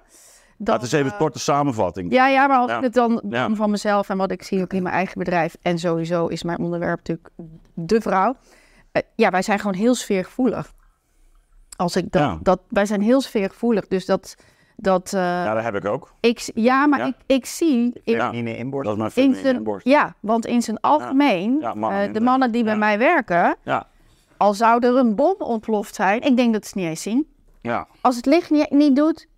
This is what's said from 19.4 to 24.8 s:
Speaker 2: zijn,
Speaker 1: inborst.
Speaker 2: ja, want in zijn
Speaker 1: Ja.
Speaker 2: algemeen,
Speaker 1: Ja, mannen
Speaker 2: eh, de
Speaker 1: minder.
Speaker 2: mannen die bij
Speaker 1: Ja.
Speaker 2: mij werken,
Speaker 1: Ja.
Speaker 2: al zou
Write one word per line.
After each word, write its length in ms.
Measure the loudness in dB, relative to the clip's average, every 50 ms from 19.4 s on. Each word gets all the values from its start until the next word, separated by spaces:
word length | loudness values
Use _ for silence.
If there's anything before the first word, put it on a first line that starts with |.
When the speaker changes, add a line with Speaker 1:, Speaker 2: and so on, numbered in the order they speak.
| 0
Speaker 2:
zijn, 120 | 0 0
Speaker 1:
inborst. 300 | 0 -2 -4 -6 -4 0 2
Speaker 2:
ja, 260 | 2 2 2 0 -4 -8
want 260 | -4 -2 -2 -2 -2
in 160 | -2 -2 -2
zijn 160 | -2 -2 -4 -2
Speaker 1:
Ja. 80 | 0 2
Speaker 2:
algemeen, 680 | 2 2 0 0 0 2 2 2 2 0 0 -2 -2 -2
Speaker 1:
Ja, 140 | -2 -4 -4
mannen 260 | -4 -2 -2 -2 -2
Speaker 2:
eh, 60 | -2
de 60 | -2
Speaker 1:
minder. 100 | -2 0 0
Speaker 2:
mannen 280 | 2 2 2 2 0
die 120 | 0 0 0
bij 100 | 0 0
Speaker 1:
Ja. 60 | 0
Speaker 2:
mij 180 | 0 0 0 2
werken, 580 | 2 2 2 2 0 0 2 2 2 2 0 -2 _
Speaker 1:
Ja. 240 | -4 -4 -4 -4 -8 _ _ _ _ _ _ _ _ _ 0
Speaker 2:
al 160 | 2 2 2
zou 320 | 4 4 4 4 4